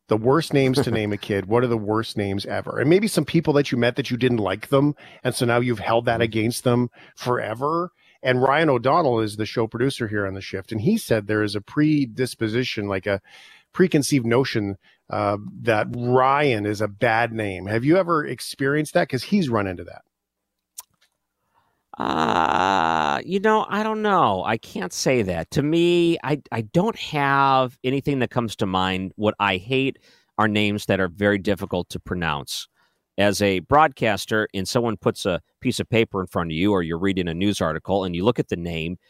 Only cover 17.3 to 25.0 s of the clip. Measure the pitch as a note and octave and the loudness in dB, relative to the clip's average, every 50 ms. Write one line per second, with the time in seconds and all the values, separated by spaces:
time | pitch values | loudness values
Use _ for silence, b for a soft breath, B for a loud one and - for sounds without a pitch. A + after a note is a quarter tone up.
17.3 | A2+ A2+ G#2+ G2+ F#2+ F2+ F2+ G2+ G#2+ A#2 A#2+ C#3+ E3 F#3+ F#3 E3+ E3+ D#3 D3 C#3 | -2 -4 -4 -4 -4 -6 -6 -4 -2 0 2 2 2 2 2 2 0 -2 -2 -4
18.3 | C3 A#2 - - - - C#3 C3+ C#3+ D3+ D3+ - - F3 D#3+ - - B2 - - | -8 -10 -10 -12 -8 -4 -2 -2 0 -2 -2 0 0 0 0 0 -2 -6 -2 0
19.3 | G3+ G#3 F3+ C3 A#2 A2 G2+ G2 F2+ E2+ F2 E2+ - - - _ _ _ _ _ | 0 2 2 2 0 0 0 -2 -4 -8 -10 -14 -16 -18 -20 _ _ _ _ _
20.3 | _ _ _ _ _ _ _ _ _ - - _ _ _ _ _ _ _ _ _ | _ _ _ _ _ _ _ _ _ -20 -20 _ _ _ _ _ _ _ _ _
21.3 | _ _ _ _ _ _ _ _ _ _ _ _ - - - - C#2 D#2+ D#2 - | _ _ _ _ _ _ _ _ _ _ _ _ -10 -6 -4 -2 -2 0 0 2
22.3 | - F2 E2 - - F#2 F#2 G2 G2 F#2+ E2 E2 E2 D#2+ D#2 D2 C#2+ C2 - - | 2 2 2 2 2 2 2 2 2 2 2 2 0 0 0 0 -2 -4 -4 -4
23.3 | F3+ G3+ F#3+ A3 A3 A3 - - - G3+ G#3+ A3 A3 G#3+ G#3+ G#3 G3 F3+ D3 A#2 | -4 0 2 2 2 2 0 -2 -4 -4 -4 -4 -4 -4 -2 0 2 2 2 2
24.3 | G2 F#2 D#2 D#2 A2+ A#2 - - - G3+ F#3 F3 - - | 2 0 -2 -2 -2 -4 -4 -8 -10 -8 -8 -8 -6 -4